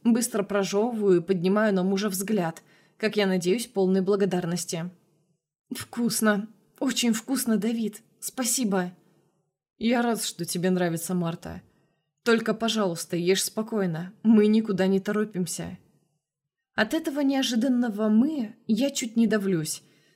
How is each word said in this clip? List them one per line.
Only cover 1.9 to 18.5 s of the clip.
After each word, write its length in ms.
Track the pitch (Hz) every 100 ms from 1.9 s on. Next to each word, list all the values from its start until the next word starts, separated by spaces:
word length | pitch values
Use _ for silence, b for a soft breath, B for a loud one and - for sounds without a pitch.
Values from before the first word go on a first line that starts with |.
| 196 208
взгляд, 540 | 190 196 214 170 165 b b b _
как 200 | 214 208
я 100 | 196
надеюсь, 400 | 185 175 220 -
полной 360 | - 185 185
благодарности. 840 | 185 202 202 180 170 175 - 170 175 - _ _ _ _ _ _ _
«Вкусно! 760 | - - - 240 - 220 202 214 - _ _
Очень 340 | 262 - 240
вкусно, 440 | 220 - 262 240 214
Давид! 460 | 220 233 214 - - _
Спасибо». 720 | - - 240 - 220 196 180 180 _ _ _ _ _ _ _ _
«Я 220 | 226 247
рад, 220 | 240 226
что 220 | - -
тебе 260 | 170 180 180
нравится, 420 | 180 180 165 -
Марта. 480 | 180 165 170 - 170 - _ _ _ _ _
Только, 320 | - 233 226
пожалуйста, 600 | 220 226 214 196 165 - 175
ешь 260 | 175 190
спокойно. 680 | - - 220 220 185 160 180 -
Мы 240 | 214 214 208
никуда 400 | 220 220 185 190
не 140 | 196
торопимся». 760 | 190 208 208 180 180 - 170 185 _ _ _ _ _ _ _ _ _ -
От 180 | 220
этого 240 | 320 320 277
неожиданного 920 | 277 269 262 233 262 247 240 202 214
«мы» 460 | 214 277 311 214